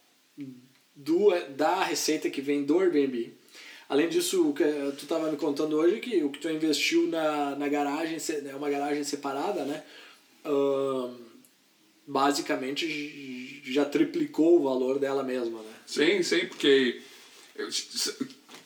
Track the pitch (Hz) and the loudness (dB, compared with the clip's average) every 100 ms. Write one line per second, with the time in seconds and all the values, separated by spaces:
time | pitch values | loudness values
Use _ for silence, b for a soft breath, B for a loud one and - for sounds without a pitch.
0 | _ _ _ - 135 123 123 _ _ - | _ _ _ -16 -16 -16 -20 _ _ -10
1 | 143 170 202 175 147 135 156 180 180 147 | 0 4 6 4 0 -2 0 2 0 0
2 | - 151 170 - 135 143 139 165 190 147 | 0 0 -2 -4 -2 -2 2 2 4 4
3 | 139 123 117 - B B B B B 135 | 2 -2 -6 -12 B B B B B 0
4 | 165 170 175 190 156 143 156 147 139 139 | 2 2 0 2 2 2 0 0 -4 -6
5 | - 165 160 151 160 139 156 156 165 226 | -4 -2 -2 -2 -2 0 0 2 2 2
6 | 254 202 147 - 170 156 160 143 - 165 | 0 0 0 -2 -4 -2 0 0 2 2
7 | 170 165 156 147 143 139 143 147 143 147 | 2 0 0 0 -2 -2 -2 0 0 -2
8 | 165 160 - 151 139 135 147 143 143 147 | -4 -4 -4 -6 -6 -6 -2 -2 0 -2
9 | 143 139 143 135 170 185 139 156 B B | -2 -4 -4 -4 -2 -4 -4 -6 B B
10 | B B _ _ 156 143 139 135 139 131 | B B _ _ -2 2 2 2 0 -2
11 | 123 120 117 - - _ _ _ _ _ | -4 -10 -18 -20 -20 _ _ _ _ _
12 | - 139 143 143 - 143 131 143 170 151 | -4 2 2 2 -2 -4 -2 -4 -4 -4
13 | 147 147 135 127 127 143 123 135 143 156 | -8 -10 -12 -12 -12 -14 -4 0 0 2
14 | 156 170 151 - 160 170 139 127 127 139 | 0 0 -2 2 6 6 6 2 0 0
15 | 135 135 131 127 117 113 110 - - - | 0 0 -2 -2 -4 -6 -12 -18 -8 0
16 | 151 196 170 170 - - 151 139 127 - | 4 4 2 0 0 0 6 6 4 0
17 | B B B B B - - - - - | B B B B B -10 -6 -6 -6 -6
18 | - - - - - - | -6 -6 -10 -10 -20 -20